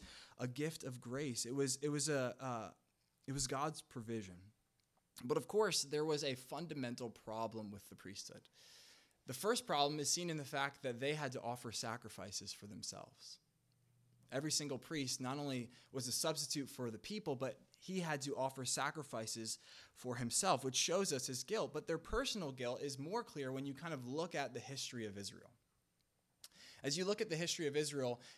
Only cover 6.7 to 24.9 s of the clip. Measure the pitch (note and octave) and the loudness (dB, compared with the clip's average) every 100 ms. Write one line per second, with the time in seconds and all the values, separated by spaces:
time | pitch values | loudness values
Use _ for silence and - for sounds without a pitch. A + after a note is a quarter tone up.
6.7 | D3 B2 A#2+ A#2 - - A2 A2+ A2 G#2 | 0 0 0 -4 -6 -4 0 0 0 -6
7.7 | G2+ - F#2+ F#2 G2+ - - - - - | -8 -12 -14 -10 -8 -10 -12 -18 -20 -20
8.7 | - - - - _ - B2+ G3+ A#3+ - | -20 -20 -20 -20 _ -10 0 2 2 4
9.7 | D3+ C#3+ D3+ C#3 F3 F3 D#3 C3 C#3+ C#3 | 6 6 4 2 2 2 0 -2 0 0
10.7 | - C3 A#2+ C3+ D3+ C#3 B2+ A#2 A#2+ A#2+ | 0 -2 0 0 2 0 -2 -2 -4 -4
11.7 | - A#2 A#2 G#2+ - G2 - G2+ - G#2 | -4 -4 -4 -6 -10 -8 -6 -6 -10 -10
12.7 | F#2+ - - - - - - _ _ _ | -10 -8 -8 -12 -14 -16 -16 _ _ _
13.7 | _ _ _ _ _ - C3 D3+ D3 D3 | _ _ _ _ _ -6 -4 0 0 0
14.7 | C3+ - D#3 B2+ - B2+ C#3+ C#3+ B2+ A#2 | -4 -2 -2 0 0 -2 -2 0 -2 -4
15.7 | - - C3 B2+ - D#3+ D3 C3+ C#3+ B2+ | -10 -8 -4 0 2 2 2 0 -2 -2
16.7 | - A#2+ A2 - G#3 E3 B2+ C3 - - | -4 -4 -4 -6 -4 0 0 0 -4 -14
17.7 | - - F#3 E3 D3 C#3 - C3 C3+ B2 | -14 -4 -2 0 0 0 0 0 0 0
18.7 | D3+ C#3 D#3 C3+ A#2 A2 A2+ A2+ - - | 2 2 -2 -4 -4 -2 -4 -4 -4 -8
19.7 | - - - B2 A#2+ A#2 - F#3+ C#3 C3 | -20 -20 -8 -4 0 2 4 6 6 4
20.7 | B2+ - F3+ G3 C3+ - B2+ - G#3+ C3+ | 4 6 6 4 2 0 -2 0 0 0
21.7 | D3 - D#3+ - A3 C4+ G#3+ D3+ C3 A#2+ | -2 0 0 2 2 2 0 -2 0 0
22.7 | B2 C#3 C3 D3+ A#3 - D3+ C3 C3+ C#3 | 0 -2 -2 -2 -2 -2 -2 -2 0 -2
23.7 | C#3 E3 C#3+ B2 C#3+ - D#3 C3 B2 A#2+ | -4 -4 -4 -2 0 2 2 0 -2 -6
24.7 | C3+ - | -6 -4